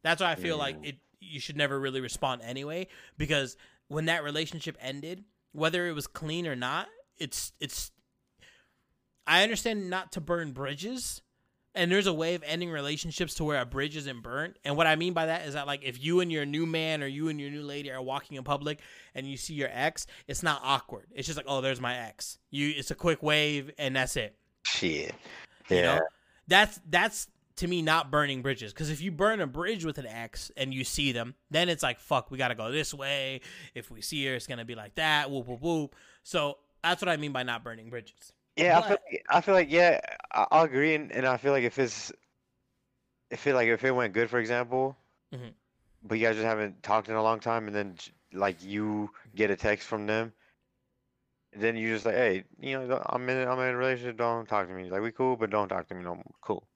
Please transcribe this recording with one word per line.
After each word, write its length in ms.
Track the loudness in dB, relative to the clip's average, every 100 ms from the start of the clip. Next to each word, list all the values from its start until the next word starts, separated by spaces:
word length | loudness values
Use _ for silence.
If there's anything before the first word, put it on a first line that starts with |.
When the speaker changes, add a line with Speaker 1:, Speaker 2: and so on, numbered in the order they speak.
Speaker 1:
That's 180 | 2 2
why 100 | 2
I 40 | 0
feel 220 | -2 -2
like 200 | -4 -6
Speaker 2:
Mm. 60 |
Speaker 1:
it, 160 | -12 -12 _ _
you 200 | -16 -12
should 180 | -8 0
never 220 | 0 0
really 220 | -2 -4
respond 400 | -6 -2 -2 -2
anyway, 440 | -6 -8 -6 -6 -8 -14 -20 -8
because 400 | 0 0 0 -8 -20 _ _
when 180 | -2 0
that 180 | 0
relationship 540 | -2 -4 -4 -6 -10 -8
ended, 460 | -10 -8 -10 -12 -16 _ _
whether 340 | -2 0 0 -2
it 60 |
was 140 | -4 -8
clean 400 | -8 -6 -4 -4
or 80 | -4
not, 340 | -2 -4 -6 -16 _ _
it's, 360 | -8 -6 -8 _
it's, 320 | -8 -8 -10 _ _ _ _ _ -20 _ _ _ _ _ _ _ 4
I 160 | 6
understand 460 | 6 2 0 -2 -2
not 220 | -6 -6
to 80 | -10
burn 320 | -2 -2 -2
bridges, 680 | -6 -6 -6 -8 -6 -8 -10 _ _ _ _ _ -2
and 160 | 2
there's 160 | 4 2
a 60 |
way 220 | 0 0 -2
of 80 |
ending 280 | -2 -4 -2
relationships 640 | -4 -4 -4 -6 -4 -4 -2
to 80 | 0
where 160 | 0
a 40 | 0
bridge 300 | -2 -4 -4
isn't 240 | -8 -10
burnt. 360 | -8 -6 -6 -6 -4
And 120 | 4
what 100 | 6
I 80 | 6
mean 160 | 4
by 140 | 2 0
that 200 | 0 -2
is 60 | -6
that, 120 | -4
like, 160 | -4
if 200 | -4 -4
you 160 | 2 4
and 100 | 4
your 140 | 0 -2
new 200 | -2 0
man 380 | 0 0 -2
or 40 | -4
you 220 | -4 -4
and 100 | -4
your 120 | -8
new 120 | -8
lady 280 | -8 -8 -8
are 100 | -8
walking 360 | -6 -6 -6 -12
in 60 |
public 380 | -2 -2 -2 -6 -12 -20 -14 -10
and 120 | -8
you 100 | -8
see 160 | -8
your 160 | -4 -4
ex, 360 | 0 -2 -2 -12 -14 -8
it's 160 | -2
not 180 | -2 -2
awkward. 480 | 0 0 0 -14 -12 -10
It's 120 | -6
just 100 | -6
like, 80 | -2
"Oh, 120 | 0
there's 200 | 0 0
my 140 | -2 -4
ex." 420 | -8 -10 -12 -12 _
You, 200 | -2 -2 -2
it's 160 | -6
a 40 | 0
quick 280 | 0 2
wave 480 | 2 4 4 0 -6 -6
and 180 | -2 0
that's 220 | 0 -2
it. 200 | -4 _ _ _ -4
Speaker 2:
Shit. 500 | 0 0 -2 -6 -10 -16 -18 -20 _ 2
Speaker 1:
You 80 | 4
know? 140 | 6 4
Speaker 2:
Yeah. 120 | 0 _ _ _ 4
Speaker 1:
That's, 320 | 6 6 0 0
that's 380 | 2 2 -2 -12 _ _ -6
to 100 | -2
me 140 | 0
not 300 | 4 4 4
burning 300 | 2 2 0
bridges. 320 | -2 -4 -8
'Cause 160 | -6 -6
if 120 | -4
you 100 | -6
burn 280 | 0 2 2
a 60 | -2
bridge 380 | -4 -4 -4 -4
with 120 | -6
an 80 | -10
ex 440 | -10 -10 -12 -12 -6
and 160 | -4
you 100 | -4
see 280 | -4 0 0
them, 240 | 0 -6 -10 _
then 200 | 0 0
it's 140 | 0
like, 160 | -2 -4
"Fuck, 320 | -2 -2 -2
we 60 | -2
gotta 180 | -2 -2
go 160 | -4
this 220 | -4 -4
way. 480 | -6 -4 -4 -4 -8 -12 -18 -14 -14
If 160 | -14
we 100 | -12
see 240 | -6 -2 -2
her, 100 | -2
it's 120 | -6
gonna 180 | -10 -10
be 100 | -12
like 200 | -10 -2
that. 340 | 4 4 2
Whoop, 160 | -4 -6
whoop, 140 | -4
whoop." 340 | -2 0 -2 -10 -20 _
So 360 | -4 -2 -2 -4 _ _
that's 180 | 0 0
what 80 | 0
I 80 | 0
mean 140 | 0
by 120 | -2
not 200 | -2 -4
burning 260 | -6 -14 -12
bridges. 440 | -12 -14 _ -20 _ _ 2
Speaker 2:
Yeah, 200 | 6 6
I 40 |
feel 160 | 6 0
Speaker 1:
But 40 | 0
Speaker 2:
like, 120 | -10 2
I 120 | 4
feel 120 | 6 6
like, 160 | 6
yeah, 280 | 6 8 6 0 -12 -4
I, 120 | 0 6
I'll 140 | 6 8
agree, 280 | 4 4 2
and, 160 | 0
and 140 | 0 2
I 120 | 4
feel 140 | 4
like 100 | 4
if 160 | 4 2
it's, 320 | 0 0 -10 -14 _ _ _ _ _ _ _ _ _ _ _
if 180 | 0 4
it, 60 | 6
like, 120 | 6
if 140 | 6
it 80 | 4
went 220 | 4 2
good, 160 | 2 2
for 100 | 2
example, 580 | 2 0 0 0 0 -4 _ _ _
Speaker 1:
Mm-hmm. 180 | -14 -14 -18 _ _ _ _
Speaker 2:
but 140 | -4 4
you 60 | 4
guys 100 | 4
just 100 | 2
haven't 380 | 2 -2 -4
talked 260 | 2 2 2
in 60 | 2
a 80 |
long 160 | 2 2
time, 280 | 0 -2 0
and 80 | -4
then 200 | -4 -8
j-, 160 | -18 _ _
like, 300 | 0 0 0
you 480 | -6 -4 -2 -2 -4 -10 -14 0
get 160 | 2
a 40 | 4
text 320 | 2 0 -2
from 200 | -4 0
them, 260 | 0 -2 _ _ _ _ _ _ _ _ _ _ _ _
then 220 | 0 0 0
you 180 | -2
just 120 | 0 2
like, 100 | 4
"Hey, 300 | 4 2 -4 -12
you 200 | -6 -6 -2
know, 140 | -2 0
I'm 220 | -2 0
in, 180 | 0 0
I'm 120 | 0
in 160 | 0 2
a 20 |
relationship. 400 | 0 0 -4 -2
Don't 300 | 0 0 0
talk 200 | 0 0
to 60 |
me. 160 | -6 -4
Like, 120 | -2
we 100 | -4
cool, 240 | 0 0 2
but 120 | 0
don't 180 | 0 0
talk 180 | -2 -4
to 60 | -8
me 80 |
no 120 | -8 -10
more." 200 | -12 -14
Cool. 260 | -6 -6 _